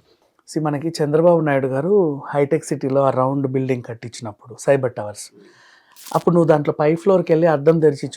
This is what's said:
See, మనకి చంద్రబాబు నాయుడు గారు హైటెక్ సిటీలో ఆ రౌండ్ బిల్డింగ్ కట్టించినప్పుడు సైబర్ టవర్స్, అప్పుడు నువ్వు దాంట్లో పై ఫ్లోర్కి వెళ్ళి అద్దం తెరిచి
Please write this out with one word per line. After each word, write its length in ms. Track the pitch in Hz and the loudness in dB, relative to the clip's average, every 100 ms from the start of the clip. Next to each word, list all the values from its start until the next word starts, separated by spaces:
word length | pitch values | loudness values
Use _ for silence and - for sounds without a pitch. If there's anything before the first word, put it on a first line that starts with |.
| _ _ _ _ - | _ _ _ _ -10
See, 100 | 160 | -4
మనకి 240 | 151 143 160 | -2 -4 -4
చంద్రబాబు 520 | 165 147 156 175 170 | -4 0 2 4 4
నాయుడు 260 | 156 139 131 | 2 0 0
గారు 560 | 135 170 208 160 139 - | -2 0 2 2 -2 -4
హైటెక్ 360 | 143 143 160 | -2 0 -2
సిటీలో 380 | - 143 135 135 | -2 -4 -2 0
ఆ 80 | 135 | 2
రౌండ్ 360 | 127 131 143 135 | 2 0 -2 -2
బిల్డింగ్ 360 | 135 131 123 | -2 -2 -4
కట్టించినప్పుడు 760 | 117 113 120 - 113 - - - | -8 -14 -14 -14 -14 -14 -20 -4
సైబర్ 320 | - 139 127 | 0 2 0
టవర్స్, 380 | 117 104 104 - _ - _ _ _ _ - - | -6 -12 -14 -20 _ -20 _ _ _ _ -20 -6
అప్పుడు 200 | 160 - | -2 2
నువ్వు 140 | 170 160 | 2 4
దాంట్లో 260 | 151 147 151 | 2 0 0
పై 140 | 151 | 0
ఫ్లోర్కి 380 | 165 196 185 175 | 0 2 2 2
వెళ్ళి 140 | 160 170 | 2 2
అద్దం 340 | 147 147 165 | 2 2 4
తెరిచి 300 | 156 139 135 | 2 0 -6